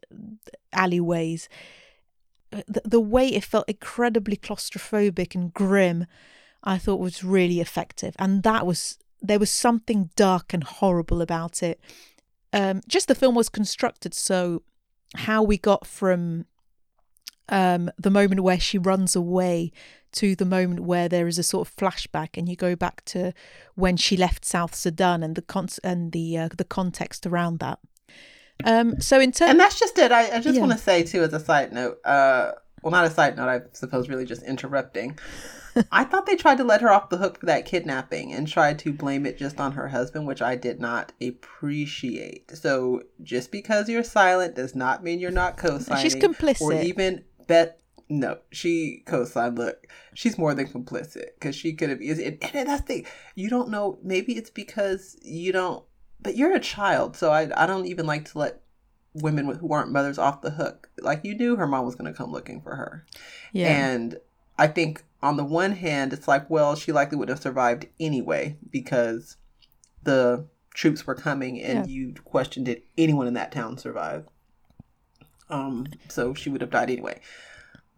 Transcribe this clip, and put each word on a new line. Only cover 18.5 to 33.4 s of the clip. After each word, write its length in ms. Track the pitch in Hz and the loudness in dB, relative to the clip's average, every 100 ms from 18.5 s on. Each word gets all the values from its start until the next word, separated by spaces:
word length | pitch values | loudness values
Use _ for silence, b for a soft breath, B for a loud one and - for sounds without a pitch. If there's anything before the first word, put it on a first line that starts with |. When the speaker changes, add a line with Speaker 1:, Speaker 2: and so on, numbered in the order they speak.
| 175 | 2
Speaker 1:
she 180 | - 196 | 2 0
runs 360 | 185 190 185 185 | 2 2 2 0
away 540 | 175 185 185 170 170 B B B B | 0 2 2 0 -2 B B B B
to 240 | - 202 185 | 0 0 2
the 80 | |
moment 360 | 185 185 180 175 | 2 2 2 0
where 280 | 175 175 175 | 0 2 2
there 180 | 175 170 | 2 0
is 120 | 170 | 0
a 40 | |
sort 240 | 175 190 - | 0 -2 -4
of 60 | - | -2
flashback 600 | 190 - - 156 165 - | -2 -2 -6 -6 -6 -6
and 120 | 175 | -6
you 60 | |
go 220 | 175 180 175 | -2 -2 0
back 280 | 175 - | -4 -6
to 280 | - 180 180 B B B B | -8 -4 -4 B B B B
when 220 | - 185 180 | 0 2 2
she 200 | - 185 | 2 4
left 280 | 180 - | 2 0
South 300 | - 180 170 | -4 -2 -4
Sudan 500 | - 180 160 185 170 | -4 -2 2 2 2
and 100 | 160 | -2
the 80 | 165 | -6
con-, 260 | - 196 185 - | -6 -6 -6 -6
and 300 | 185 175 170 | -4 -4 -4
the, 260 | 165 165 165 | -4 -4 -2
uh, 100 | 165 170 | -4 -4
the 80 | |
context 640 | 180 - 185 - - - 180 | -4 -4 -4 -4 -8 -8 -2
around 320 | 175 170 165 | 0 0 -2
that. 220 | 127 - - _ B B B B B - | -6 -8 -12 _ B B B B B -2
Um, 360 | 226 226 233 - | 4 4 4 0
so 180 | - 269 | 6 6
in 140 | 262 | 6
ter- 140 | - 339 | 6 8
Speaker 2:
And 120 | 330 | 8
that's 200 | 392 - | 8 6
just 200 | 440 - | 2 6
it. 140 | 254 | 6
I, 240 | 240 220 233 | 6 4 2
I 40 | |
just 140 | 277 | 2
Speaker 1:
Yeah. 60 | 254 | 4
Speaker 2:
wanna 180 | 247 220 | 4 2
say, 240 | - 175 | 4 4
too, 200 | 165 185 | 4 2
as 80 | 160 | 0
a 60 | 151 | 0
side 320 | 156 147 131 | 2 2 2
note, 260 | 117 127 - | -2 -4 -2
uh, 480 | - 139 135 127 - - _ - | 2 6 6 4 2 -4 _ -10
well, 100 | 160 | 0
not 120 | 180 | 4
a 60 | 165 | 4
side 260 | 160 143 | 4 2
note, 120 | - | 2